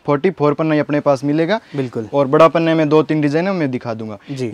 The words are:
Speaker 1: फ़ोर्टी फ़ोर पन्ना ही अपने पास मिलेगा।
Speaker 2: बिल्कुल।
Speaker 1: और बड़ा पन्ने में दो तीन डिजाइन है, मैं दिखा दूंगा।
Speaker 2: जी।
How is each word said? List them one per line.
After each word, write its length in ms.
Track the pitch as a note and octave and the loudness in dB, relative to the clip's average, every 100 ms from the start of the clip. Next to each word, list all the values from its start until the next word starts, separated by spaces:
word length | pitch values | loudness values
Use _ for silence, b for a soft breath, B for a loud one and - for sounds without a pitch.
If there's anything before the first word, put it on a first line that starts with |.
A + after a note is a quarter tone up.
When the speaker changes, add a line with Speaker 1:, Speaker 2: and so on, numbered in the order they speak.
| - | -2
Speaker 1:
फ़ोर्टी 240 | C#3+ F#3+ | 0 0
फ़ोर 220 | D#3+ D3 | 0 0
पन्ना 200 | C#3+ D#3+ | 0 0
ही 60 | D3+ | 0
अपने 200 | C#3+ D3 | 0 -2
पास 240 | C#3+ C3+ | 0 0
मिलेगा। 360 | C#3+ D3+ E3 A3 b C#3+ | 0 -2 0 -2 b -8
Speaker 2:
बिल्कुल। 340 | C3 A#2+ A2 | -6 -6 -4
Speaker 1:
और 140 | C#3+ C3+ | -2 2
बड़ा 200 | D#3 D#3+ | 6 6
पन्ने 260 | E3+ E3 | 4 0
में 140 | D#3+ D3+ | 2 4
दो 120 | D#3 | 2
तीन 180 | D3 D#3 | 2 0
डिजाइन 260 | D3 D3+ F#3 | 0 0 -2
है, 60 | |
मैं 160 | F#3 C#3+ | -2 -2
दिखा 220 | B2+ A#2+ | -4 -6
दूंगा। 240 | A2 A2 G#2 - | -8 -10 -12 -12
Speaker 2:
जी। 180 | C3+ A#2+ | -8 -2